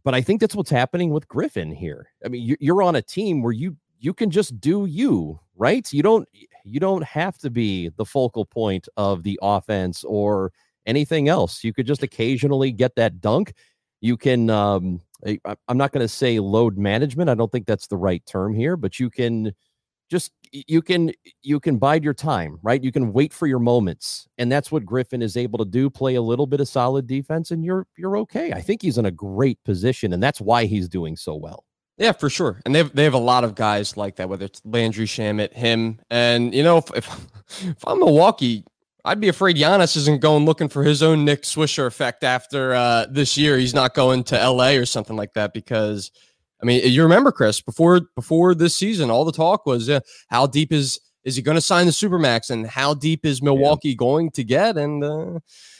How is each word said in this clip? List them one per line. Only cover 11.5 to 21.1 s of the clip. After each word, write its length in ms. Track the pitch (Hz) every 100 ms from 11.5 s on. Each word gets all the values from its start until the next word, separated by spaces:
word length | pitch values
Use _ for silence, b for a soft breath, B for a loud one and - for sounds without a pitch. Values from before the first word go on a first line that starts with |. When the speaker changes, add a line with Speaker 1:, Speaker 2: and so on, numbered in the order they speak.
| -
Speaker 1:
You 80 | 113
could 140 | 110 123
just 160 | 143
occasionally 680 | - - 117 127 143 135 135
get 240 | 107 127 -
that 260 | 110 90
dunk. 320 | 107 135 208 - _ _ _ _
You 160 | 113 117
can, 320 | 139 123 113
um, 520 | 107 101 98 92 87 - - 104
I, 140 | 107 -
I, 100 | 107 -
I'm 100 | 123
not 140 | 139
gonna 160 | 139 113
say 320 | - 127 113
load 380 | 98 110 120 98
management. 520 | 101 110 147 131 165
I 60 | 113
don't 160 | 117
think 160 | 123 101
that's 200 | 104 -
the 100 | 95
right 280 | 95 87 -
term 280 | 95 101
here, 220 | 107 143 180
but 240 | 101 -
you 100 | 127
can 440 | - 120 113 107 - _ _ _ _ -
just, 220 | 170 - _ _
y-, 100 | 139 -
you 140 | 160
can, 300 | 160 180 165